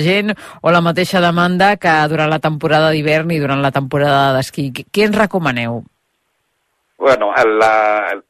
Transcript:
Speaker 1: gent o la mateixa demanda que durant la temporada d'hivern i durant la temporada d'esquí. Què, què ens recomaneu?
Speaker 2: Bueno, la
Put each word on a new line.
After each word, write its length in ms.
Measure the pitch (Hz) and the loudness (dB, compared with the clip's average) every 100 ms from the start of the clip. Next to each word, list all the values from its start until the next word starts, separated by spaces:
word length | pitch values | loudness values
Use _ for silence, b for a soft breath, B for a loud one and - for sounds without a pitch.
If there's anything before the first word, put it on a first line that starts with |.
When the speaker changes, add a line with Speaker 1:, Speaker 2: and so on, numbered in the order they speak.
Speaker 1:
gent 320 | 156 202 208 190 B B | 2 0 -2 -6 B B
o 160 | 165 175 | 0 2
la 60 | |
mateixa 400 | 170 165 175 190 | 2 0 -2 0
demanda 540 | 175 170 175 180 196 202 | 0 2 0 2 2 2
que 180 | 175 156 151 | 0 2 0
durant 160 | 156 151 | 0 0
la 140 | 156 | 0
temporada 480 | 156 151 160 156 160 | -2 -2 0 2 2
d'hivern 400 | 156 151 156 165 | 2 0 0 0
i 80 | 160 | -2
durant 240 | 139 139 | -2 0
la 80 | 139 | 0
temporada 640 | 139 131 147 147 139 139 131 | -2 -2 0 2 2 2 0
d'esquí. 380 | 131 - 139 123 | -4 -6 -8 -8
Què, 120 | - | -6
què 160 | 202 214 | -2 0
ens 80 | 214 | 0
recomaneu? 680 | 208 190 147 120 117 117 - _ _ _ _ _ _ _ _ _ _ - | 0 -2 -4 -4 -6 -8 -12 _ _ _ _ _ _ _ _ _ _ -2
Speaker 2:
Bueno, 300 | 135 123 101 | 0 2 0
la 800 | 127 113 110 110 110 107 107 95 98 | 0 2 2 2 2 0 0 -4 -8